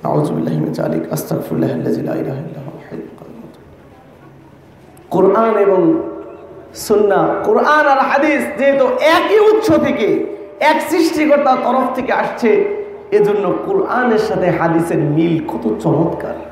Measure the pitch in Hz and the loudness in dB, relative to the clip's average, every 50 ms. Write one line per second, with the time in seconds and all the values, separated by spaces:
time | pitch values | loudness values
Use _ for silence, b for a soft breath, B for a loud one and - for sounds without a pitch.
0 | - 127 143 151 147 170 - - - - - 156 - - - - - - - 82 | -2 0 0 0 0 -2 -2 -4 -4 -4 -2 -4 -4 -4 -4 -4 -4 -4 -4 -4
1 | - - - 156 - - - - - - - - - - - - - - - - | -4 -6 -8 -8 -6 -6 -6 -6 -6 -6 -4 -2 -2 -2 -2 -4 -4 -4 -4 -4
2 | - - - - - - - 135 165 - - - 135 - - - - - - - | -4 -6 -6 -6 -6 -6 -8 -8 -10 -12 -12 -14 -14 -16 -16 -18 -18 -16 -14 -14
3 | - - - - - - - - - - - - - - - - - - - - | -14 -16 -18 -20 -20 -20 -20 -20 -20 -20 -20 -20 -20 -20 -20 -20 -20 -20 -20 -20
4 | - - - - - - - - - - - - - - - - - - - - | -20 -20 -20 -20 -20 -20 -20 -20 -20 -20 -20 -20 -20 -20 -20 -20 -20 -20 -20 -20
5 | - - - 180 185 190 202 220 226 226 214 202 202 196 190 185 170 160 160 - | -14 -6 0 2 2 4 4 4 2 2 2 2 2 2 4 4 4 2 2 0
6 | - - - - - - - - - - - - - - - - - - 226 208 | -2 -6 -10 -12 -14 -16 -18 -20 -20 -20 -20 -20 -20 -20 -16 -14 -2 0 2 2
7 | 214 202 190 175 156 - - - - 196 220 247 247 277 294 302 294 285 269 269 | 4 4 2 2 2 0 -2 -2 0 2 2 2 4 2 2 4 4 4 4 2
8 | 254 - - 285 294 302 285 262 202 - - - 262 277 277 269 262 247 247 - | 2 0 0 0 2 2 0 0 -2 -4 -4 0 2 2 4 4 2 2 2 2
9 | - 302 330 359 - - 392 427 427 427 427 - - 330 311 302 240 277 - - | 2 2 2 2 2 2 4 4 6 6 4 4 4 4 2 4 2 0 0 0
10 | 220 185 - - - - - - - - - - - 302 311 302 - - 320 359 | 0 0 0 0 -2 -6 -8 -12 -14 -18 -8 0 2 2 2 2 0 -2 0 2
11 | 330 330 - 302 302 262 285 285 247 269 254 247 - 247 247 254 254 247 240 254 | 2 2 2 0 2 4 4 4 4 2 2 2 0 0 0 0 0 0 -2 -4
12 | 247 - 202 196 220 - - - - 226 202 - - - - - - - - - | -2 -2 -2 -2 -2 -4 -4 0 2 4 4 4 2 0 -2 -6 -8 -10 -12 -16
13 | - - - 208 208 208 202 202 196 180 160 - - - 196 196 - - - 240 | -10 -2 2 2 2 2 2 0 0 -2 -2 -4 -4 -2 0 0 0 0 -2 -2
14 | 247 233 220 214 - - 196 180 180 175 165 170 165 165 165 165 165 - 180 156 | 0 2 2 2 0 0 -2 -2 0 0 0 0 0 0 0 0 0 0 -2 -2
15 | 147 147 147 160 165 170 165 147 - - - 233 - 226 - - - 160 135 139 | -2 0 0 0 0 0 0 -2 -4 -6 -8 -6 -4 -4 -4 -2 -2 -2 0 0
16 | 165 - - - - - - - - - | 0 -2 -2 -6 -8 -8 -10 -10 -12 -16